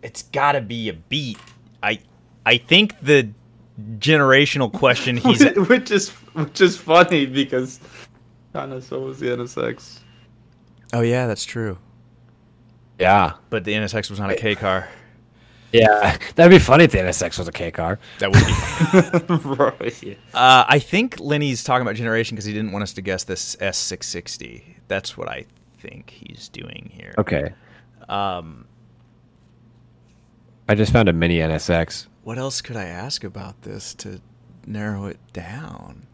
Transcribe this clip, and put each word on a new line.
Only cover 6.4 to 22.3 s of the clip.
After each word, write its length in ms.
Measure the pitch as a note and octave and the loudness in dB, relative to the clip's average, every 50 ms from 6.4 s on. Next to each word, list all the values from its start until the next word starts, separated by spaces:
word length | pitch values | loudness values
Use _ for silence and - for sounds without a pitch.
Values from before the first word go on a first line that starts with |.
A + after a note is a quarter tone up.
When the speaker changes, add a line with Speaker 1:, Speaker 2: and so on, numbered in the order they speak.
| D3+ D3 - - | -8 -6 0 2
Speaker 2:
is 140 | F#3+ F3 F3 - | 2 2 2 -2
funny 480 | - D#3+ D#3+ E3+ F3+ E3+ F3+ D#3 C#3 | -2 4 6 6 6 6 4 0 0
because 520 | C3 B2+ C#3 C3+ B2+ - B2+ B2+ B2+ - - - - - - - _ _ _ _ _ _ _ _ _ _ | 0 -2 -2 -2 -2 -2 -4 -4 -4 -10 -18 -20 -20 -20 -20 -20 _ _ _ _ _ _ _ _ _ _
kinda 260 | C#3+ C#3 C3+ C3+ C3 | -12 -12 -10 -12 -14
so 180 | C3 - C3+ C3 | -14 -10 -10 -10
was 200 | C3 C3+ - C3+ | -10 -10 -12 -8
the 100 | C#3+ B2 | -6 -6
N 80 | B2 A#2+ | -4 -6
S 140 | A#2+ B2 - | -8 -10 -8
X. 440 | - B2+ A#2 - - - - - - _ - _ _ _ _ _ _ _ _ _ _ _ _ _ _ _ - - | -6 -6 -6 -6 -10 -16 -20 -20 -20 _ -20 _ _ _ _ _ _ _ _ _ _ _ _ _ _ _ -8 -4
Speaker 1:
Oh, 60 | A#2 | -2
yeah, 240 | A#2 A#2 A#2+ B2+ B2+ | 0 0 0 0 -2
that's 180 | A#2+ G#2+ - - | -4 -6 -6 -8
true. 340 | - - A#2+ A2+ G#2+ F#2 F2+ _ _ _ _ _ _ _ _ _ _ _ _ _ _ _ _ _ _ _ _ _ _ _ - | -10 -8 -8 -8 -8 -8 -12 _ _ _ _ _ _ _ _ _ _ _ _ _ _ _ _ _ _ _ _ _ _ _ 0
Speaker 3:
Yeah. 360 | F#2 F2+ G2 G2+ F#2 D#2+ - - _ _ | 2 4 6 4 4 2 -2 -8 _ _
Speaker 1:
But 140 | - A2 F2+ | -8 -6 -4
the 100 | G#2 G#2 | -4 -4
N 80 | G#2+ | -4
S 120 | G#2+ G2 G#2 | -4 -4 -4
X 140 | A2 G#2+ - | -6 -6 -6
was 80 | G#2 G2 | -8 -8
not 120 | G#2 G2 | -4 -4
a 40 | G2 | -4
K 200 | F#2+ A2+ A2 G#2 | -2 -2 -4 -4
car. 340 | - - G2 F#2 F#2 F2 - - - - _ _ _ _ _ _ _ _ _ _ _ _ _ | -2 -2 -2 -2 -2 -4 -10 -18 -20 -20 _ _ _ _ _ _ _ _ _ _ _ _ _
Speaker 3:
Yeah, 440 | - A#2 A2 G#2+ G#2 G#2 G#2 G2+ - - - | 4 4 6 6 4 4 2 0 -2 -2 -8
<laughs> 80 | - - | -8 4
that'd 140 | - E3 F3 | 4 8 10
be 80 | F#3+ F3 | 10 8
funny 260 | - - C3 D3+ E3+ | 8 8 6 6 6
if 80 | - | 6
the 80 | - G2 | 4 0
N 60 | F#2 | -2
S 140 | F2+ F2 - | -2 -2 -2
X 160 | F2+ E2+ - - | -4 -4 -4 -8
was 100 | F2+ E2 | -10 -8
a 40 | |
K 180 | - - F2 E2+ | -8 -10 -10 -8
car. 280 | - - E2 D#2+ G2 - - - - - | -6 -6 -4 -4 -6 -6 -10 -20 -10 -6
Speaker 1:
That 120 | G2+ G2 | -4 4
would 140 | F#2+ - - | 6 6 6
be 60 | - - - - - - - E3 D3+ - F#3+ E3 - - F3 E3+ - F3 | 6 0 -4 -4 -6 -2 -2 -2 4 4 4 4 4 0 -2 -2 0 -4
funny. 200 | D3+ - C#3+ C3+ | -4 -2 -4 -2
Speaker 2:
<laughs> 0 | |
Right, 460 | C3+ D3 C3+ - - - A#2+ - - | 0 0 0 0 -4 -10 -10 -10 -10
yeah. 120 | - G2 G2+ - _ _ | -16 -16 -16 -18 _ _
Speaker 1:
Uh, 320 | - B2 B2 B2+ C3 B2+ - | -2 2 6 6 8 6 6
I 120 | - C3+ C#3+ | 6 2 2
think 420 | C3 - - G3 A#3 B3+ - - | 2 0 -2 -2 -2 -2 -6 -10
Lenny's 420 | - C#3+ D3 D3 D3 C#3+ B2+ A#2 | -6 -4 -2 -2 -2 -2 -4 -6
talking 200 | - - C3 B2+ | -4 -2 -2 -2
about 140 | B2 A2+ G2+ | -2 -4 -6
generation 380 | A2 A#2+ A2+ A2 A2+ A#2 A2+ | -6 -4 -4 -2 -2 -2 -4